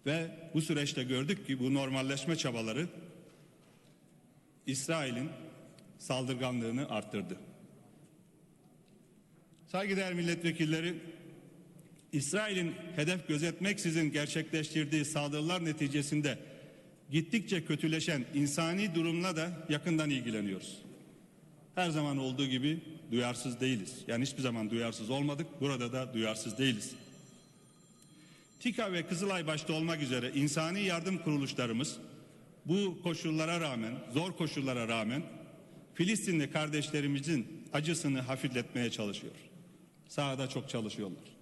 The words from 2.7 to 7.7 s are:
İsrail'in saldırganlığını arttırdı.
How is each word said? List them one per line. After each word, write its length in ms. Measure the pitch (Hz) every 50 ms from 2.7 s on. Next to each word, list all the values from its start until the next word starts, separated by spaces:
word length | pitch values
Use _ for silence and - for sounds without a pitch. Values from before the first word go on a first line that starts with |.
| 110 135 175 175 - - - - - - - - - - - - - - - - - - - - - - - - - - - - - - - - - - -
İsrail'in 640 | - 131 - - - 165 160 143 131 117 120 135 160 135 - - - - - - - - - - - - -
saldırganlığını 920 | - - 131 127 131 123 131 120 131 127 123 120 117 113 117 131 143 -
arttırdı. 460 | 110 107 101 - - 104 92 85 90 - - - - - - -